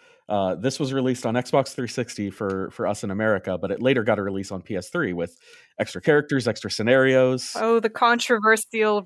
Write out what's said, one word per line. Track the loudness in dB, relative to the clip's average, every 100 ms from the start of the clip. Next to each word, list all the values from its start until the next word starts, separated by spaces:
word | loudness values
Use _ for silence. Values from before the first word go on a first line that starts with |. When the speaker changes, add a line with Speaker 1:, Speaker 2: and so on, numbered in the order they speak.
| _ _ -4
Speaker 1:
uh, | -2 0 0
this | -2 -2
was | -2
released | 0 0 0 0
on |
Xbox | -2 2 0 0
three | -4 -6
sixty | -4 -6 -6 -6
for, | -4 -4 -2 -4
for | -4 -4
us | -2
in | -4
America, | -2 0 0 0 -4
but | -4
it | 0
later | 2 2
got | 2 0
a |
release | 0 -4 -6
on | -10
P | -8 -8
S | -6
three | -4 -4
with | -4 -6 -8 _ -20 _ -8
extra | -6 -2
characters, | 2 2 2 0 -2
extra | -4 -6
scenarios. | -2 4 4 6 4 4 2 -4 -4
Speaker 2:
Oh, | 0 2
the | 0
controversial | 0 2 2 2 2 4 2 0 0 0 0